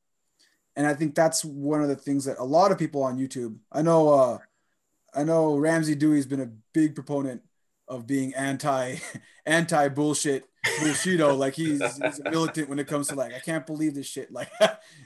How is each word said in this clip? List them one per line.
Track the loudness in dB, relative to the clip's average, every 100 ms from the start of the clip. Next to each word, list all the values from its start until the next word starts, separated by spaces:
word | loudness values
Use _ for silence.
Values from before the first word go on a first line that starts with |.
| _ _ _ _ _ _ _
And | -2 0
I |
think | 0 0
that's | 2 2 2
one | -6 -6 -2 0
of | 0
the | -2
things | -2 -2
that | -2 -6
a |
lot | 0 4 4
of | 4
people | -2 -2
on | -2 -2
YouTube, | -6 -6 -8 -10 _
I | 0
know, | 4 6 8
uh, | 6 6 2 -10 _ _ _ _ _ _
I | -4
know | 0 2 2 2
Ramsey | 2 2 0
Dewey's | 2 4 2 2
been | -4
a | -6 -10 _
big | 0 0
proponent | 0 -6 -4 -4 -8 _ _ _ _ -14
of | -12 -4
being | -2 -2
anti, | -4 -4 -2 -2 -2 -2 -8 -12 -16
<laughs> | -18 _ 0
anti | 0 2 2 2
bullshit, | 2 0 0 0 -2 -4 _ -4 -2
bullshido. | 0 0 0 4 4 4
Like, | 0
he's, | -2 -2 -2 -2 -4
he's | -6 -4
a | -2
militant | 0 -2 -2 -4
when | -4
it | -4
comes | -4 -4
to, |
like, | -4 -6
"I | -8
can't | -6 -6 -6
believe | -4 -2
this | -4 -8
shit." | -10 -12
Like, | -10 -8
<laughs> | 0 0 0 -16 -14